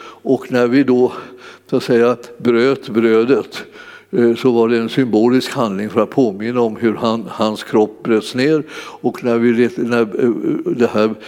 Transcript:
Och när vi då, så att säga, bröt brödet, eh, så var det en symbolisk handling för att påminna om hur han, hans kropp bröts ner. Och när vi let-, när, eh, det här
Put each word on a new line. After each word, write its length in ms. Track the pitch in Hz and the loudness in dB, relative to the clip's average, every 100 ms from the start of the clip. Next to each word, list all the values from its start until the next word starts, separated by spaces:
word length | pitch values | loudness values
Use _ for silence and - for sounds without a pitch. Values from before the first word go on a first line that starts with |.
Och 500 | - - - 127 - | -20 -10 -4 -4 -2
när 160 | 123 120 | 0 2
vi 160 | 135 | 2
då, 300 | 127 123 123 - - - - - - | 4 2 2 -2 -16 -20 -20 -20 -4
så 80 | 131 | -4
att 60 | |
säga, 340 | - 120 120 120 - - | 2 2 2 0 -8 -4
bröt 520 | 117 117 135 135 - | 0 2 2 0 -2
brödet, 760 | 110 113 110 117 113 - - - - - - - | 0 4 4 4 0 0 -14 -16 -20 -20 -20 -4
eh, 240 | - 120 | 2 2
så 160 | 113 131 | 2 2
var 180 | 117 113 | 2 2
det 80 | 117 | 0
en 120 | 113 | 0
symbolisk 640 | 139 123 107 120 127 - | -2 2 2 4 2 0
handling 380 | 135 113 95 104 | -4 -4 -4 -4
för 120 | 110 | -2
att 80 | 104 | 0
påminna 520 | - 117 98 113 123 | 0 0 -2 -4 -2
om 140 | 117 | -2
hur 180 | 110 113 | 0 -2
han, 320 | 101 117 113 92 | 0 -2 -4 -6
hans 360 | - 107 104 | -4 -4 -4
kropp 400 | - 113 107 - | -2 0 0 -2
bröts 320 | - 110 - | -2 -2 0
ner. 280 | 123 143 156 - - - - | -2 0 0 -4 -14 -18 -6
Och 220 | - - | -6 -4
när 140 | 123 117 | -2 2
vi 160 | 120 | 2
let-, 240 | 117 117 117 | 2 0 0
när, 240 | 117 120 | -2 0
eh, 280 | 110 - 120 104 - 147 - | 0 0 0 0 -2 -4 -4
det 140 | - 117 | 0 0
här 280 | 107 110 107 | 2 -2 -2